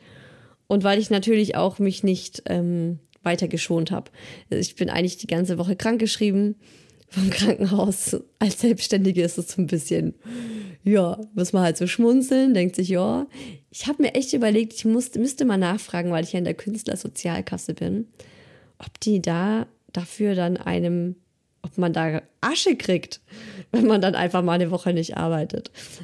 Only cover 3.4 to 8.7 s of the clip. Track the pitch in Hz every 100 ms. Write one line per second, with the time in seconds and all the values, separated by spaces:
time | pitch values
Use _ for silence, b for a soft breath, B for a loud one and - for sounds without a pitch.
3.4 | 175 170 - 165 165 - - B B B
4.4 | B - - - 185 - 180 - - 165
5.4 | 185 175 180 185 220 233 220 - 214 196
6.4 | 208 214 b b b b b 190 190 -
7.4 | 208 - 190 202 196 190 - - - -
8.4 | 208 - 240